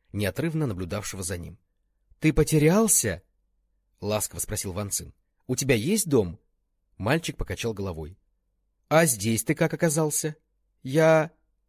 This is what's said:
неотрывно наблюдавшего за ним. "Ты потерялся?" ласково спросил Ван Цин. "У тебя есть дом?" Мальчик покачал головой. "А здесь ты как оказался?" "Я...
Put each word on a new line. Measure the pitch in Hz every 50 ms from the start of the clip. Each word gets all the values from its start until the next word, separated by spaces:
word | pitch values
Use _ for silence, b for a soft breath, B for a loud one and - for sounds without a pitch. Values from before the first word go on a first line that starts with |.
| _ _
неотрывно | - 101 104 95 - - 160 170 151 160 151
наблюдавшего | 123 98 87 92 82 98 104 98 - - 95
за | 92 82 95 85
ним. | 82 80 87 - _ _ _ _ _ _ _ _ _ _ _ _
"Ты | - 156 -
потерялся?" | - 151 - 156 156 143 156 175 214 226 214 - - - 104 82 87 - _ _ _ _ _ _ _ _ _ _ _ _ _ _ _
ласково | - 104 104 104 - - - 87
спросил | - - 104 - - 98
Ван | 87 101 104 98
Цин. | - - 82 73 - _ _ _ _ _ _
"У | - 127
тебя | - 139 131 127
есть | 110 107 160 214 214 - 165
дом?" | 143 117 98 85 - - _ _ _ _ _ _ _ _ _ _ _
Мальчик | - 92 113 147 165 - - 131
покачал | - 107 - 95 - - 113
головой. | 110 98 98 95 85 78 78 80 95 - _ _ _ _ _ _ _ _ _ _ _ _ _ -
"А | 147 160 170
здесь | 151 120 101 95 113 113 110 -
ты | - 147
как | - 165 156 165
оказался?" | - 175 165 143 165 156 151 147 - - 151 151 - _ _ _ _ _ _ _ _
"Я... | - 131 135 160 160 160 160 160 151 - - _ _ _ _ _ _